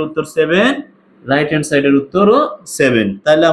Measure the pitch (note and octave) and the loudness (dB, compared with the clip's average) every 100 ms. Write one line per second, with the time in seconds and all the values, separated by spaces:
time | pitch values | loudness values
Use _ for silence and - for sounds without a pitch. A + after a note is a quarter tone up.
0 | D#3 D#3 D3+ - D#3 F3 A#3 D4 - _ | -6 -6 -6 -2 0 2 0 -2 -10 _
1 | _ _ A#2+ C#3 D3+ D#3 D3 C#3+ C#3 C#3 | _ _ -2 -2 0 -2 -2 0 2 0
2 | C#3 F3+ G3+ B3 D4+ - - - C#3 A#2+ | 0 0 2 2 0 -6 -16 -2 0 2
3 | G2+ G2 - D#3 E3 | -2 -4 0 2 2